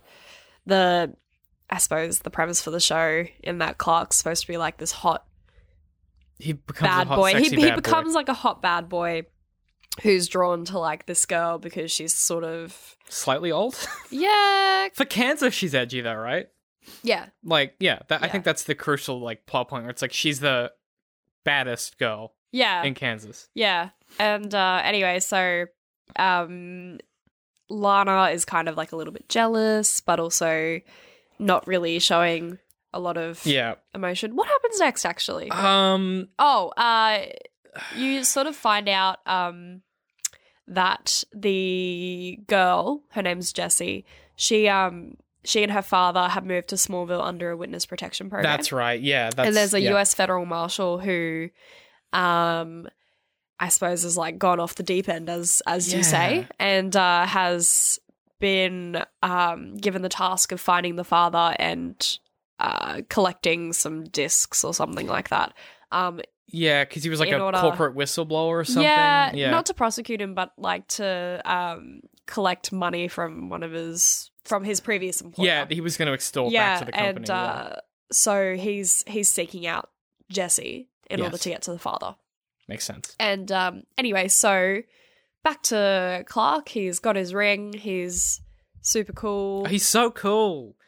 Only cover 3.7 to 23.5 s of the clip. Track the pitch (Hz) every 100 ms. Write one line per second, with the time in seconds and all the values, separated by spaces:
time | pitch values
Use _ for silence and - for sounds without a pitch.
3.7 | - - 165 170 - 165 170 - 170 160
4.7 | - 165 - - - _ _ _ _ _
5.7 | _ _ _ _ _ _ - 156 147 -
6.7 | - 196 185 180 - 190 202 311 302 294
7.7 | - - 320 320 320 277 254 240 190 185
8.7 | 175 170 175 170 165 165 _ _ _ _
9.7 | _ - - 220 190 175 185 180 175 170
10.7 | 190 160 156 - 175 - 175 170 165 170
11.7 | 180 160 - 160 - - 170 165 165 165
12.7 | - - - - - - - 175 156 226
13.7 | - - - - 262 370 415 403 392 392
14.7 | 381 381 - 285 190 247 214 240 - 180
15.7 | 135 120 127 117 110 117 156 - _ _
16.7 | _ - - 233 202 - _ - 160 139
17.7 | - 185 113 - 156 143 196 175 156 -
18.7 | 147 - 143 - 127 120 110 - 135 123
19.7 | 131 117 127 127 - 156 135 143 127 120
20.7 | - _ _ _ _ _ _ - 143 127
21.7 | 117 - - 120 107 110 _ _ 247 233
22.7 | 180 139 127 131 110 107 - -